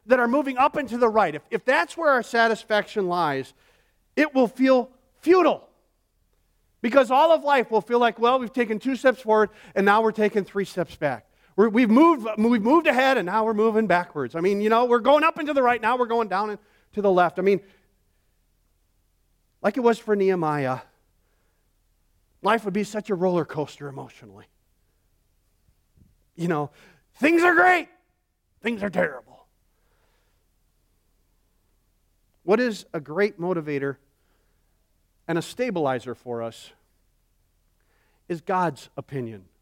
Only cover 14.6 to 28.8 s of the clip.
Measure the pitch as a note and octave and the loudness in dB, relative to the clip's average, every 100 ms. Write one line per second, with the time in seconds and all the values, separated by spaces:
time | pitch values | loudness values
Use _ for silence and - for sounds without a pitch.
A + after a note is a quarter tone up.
14.6 | G#3+ A3+ B3 A#3+ A3+ D4 D#4+ E4 D4+ C#4+ | 0 0 2 0 2 2 2 -2 -4 0
15.6 | B3 A#3+ A3 B3+ A#3 A#3 G#3+ F#3 G#3+ G#3 | 0 0 0 -2 -2 -2 -2 -4 -4 -8
16.6 | _ _ _ G#3+ G3+ F3+ E3+ F#3 F#3+ G3 | _ _ _ -2 2 4 2 0 0 0
17.6 | - _ _ _ _ _ _ _ _ _ | -2 _ _ _ _ _ _ _ _ _
18.6 | _ _ _ _ _ _ _ _ _ _ | _ _ _ _ _ _ _ _ _ _
19.6 | G3 C4+ A#3 A3+ - G#3 F#3+ F#3 D#3 D3 | -4 0 0 0 -2 0 0 0 -2 -2
20.6 | C3 B2+ - _ _ _ _ _ _ _ | -4 -6 -12 _ _ _ _ _ _ _
21.6 | _ _ _ _ _ _ _ _ G3 A3+ | _ _ _ _ _ _ _ _ -2 -2
22.6 | G#3 G3 G3+ G#3 G3 F3+ F#3 F3 C#3+ D3 | -2 -4 -4 -6 -6 -2 0 0 -2 -6
23.6 | D3 - C#3+ C3+ - - A2 G2 - _ | -10 -10 -16 -16 -18 -20 -20 -20 -20 _
24.6 | _ _ _ _ _ _ _ _ _ _ | _ _ _ _ _ _ _ _ _ _
25.6 | _ _ _ _ _ _ _ - F3 D3+ | _ _ _ _ _ _ _ -8 -4 -4
26.6 | D3 _ - _ _ - D4 E4+ F4+ E4+ | -6 _ -20 _ _ -4 0 2 2 4
27.6 | F#4 F4+ - _ _ _ _ _ _ _ | 4 2 -2 _ _ _ _ _ _ _
28.6 | A3+ A3 | -8 -6